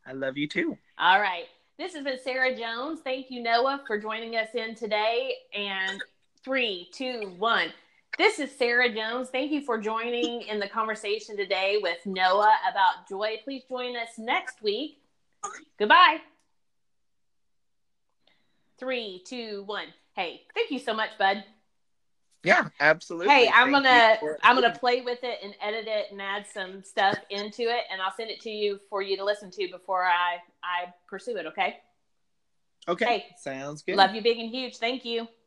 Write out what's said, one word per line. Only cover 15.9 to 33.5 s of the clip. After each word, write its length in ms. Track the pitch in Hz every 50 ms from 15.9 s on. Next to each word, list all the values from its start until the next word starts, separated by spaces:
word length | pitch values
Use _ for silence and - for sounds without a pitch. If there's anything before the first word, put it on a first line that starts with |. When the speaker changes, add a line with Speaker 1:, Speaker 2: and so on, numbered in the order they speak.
| 311 349 359 320 311 320 - - _ _ _ _ _ _ _ _ _ _ _ _ _ _ _ _ _ _ _ _ _ _ _ _ _ _ _ _ _ _ _ _ _ _ _ _ _ _ _ _ _ _ _ _ _ _ _ _ _ _
Speaker 2:
Three, 440 | 254 262 262 240 226 202 185 180 -
two, 380 | - 254 247 226 220 208 196 202
one. 200 | 202 208 190 160 156 - _ _ _ _
Hey, 280 | 208 185 160 123 - _ _ -
thank 160 | - 466 453
you 80 | 294 247
so 160 | - 240 220
much, 160 | 220 214 208 - -
bud. 240 | 196 196 202 214 - - _ _ _ _ _ _ _ _ _ _ _ _ _ _ _ _ _ _ -
Speaker 1:
Yeah, 240 | 170 269 359 233 156 _ -
absolutely. 540 | 143 151 160 165 - - 175 165 175 208
Speaker 2:
Hey, 160 | 285 269 240 214
I'm 200 | 202 226 254 269
Speaker 1:
Thank 120 | 285 277 269
you 60 | 262
Speaker 2:
gonna, 260 | 247 240 226 220 220 -
Speaker 1:
for 180 | 151 151 156 -
Speaker 2:
I'm 120 | - 226 247 254
gonna 180 | 240 233 - -
play 220 | - 247 247 254
with 180 | 247 247 240 240
it 160 | 262 247 220 -
and 120 | 190 202 196 -
edit 260 | 202 208 214 226 214 220
it 240 | 214 214 - -
and 80 | 202 196
add 240 | 196 196 196 208 202
some 380 | - - 214 185 185 190 196 185
stuff 320 | - - 226 196 196 208 196 - _
into 320 | 202 202 208 214 208 -
it, 220 | 233 226 240 240 - -
and 100 | 190 190
I'll 140 | 190 190 190
send 140 | - 226 220
it 100 | 190 -
to 80 | - 226
you 280 | 208 214 208 208 202 196 _ _
for 140 | 208 196
you 140 | 196 196 196
to 80 | 190 196
listen 260 | 202 208 202 214 185
to 160 | 180 208 190 180
before 340 | 180 175 _ - 190 180 180
I, 320 | 180 175 175 180 180 175 175 - _ _ _
I 300 | - 180 180 180 180 180 180 _ _ -
pursue 280 | 202 190 - 247 233 185
it, 80 | 160
okay? 320 | 156 - 202 185 202 - - _ _ _ _ _ _ _ _ _ _ _ _ _ _ _ _ _ _ _ _ -
Speaker 1:
Okay, 180 | - 180 180 226
Speaker 2:
Hey, 200 | 240 233 196 - - - -
Speaker 1:
sounds 440 | - 139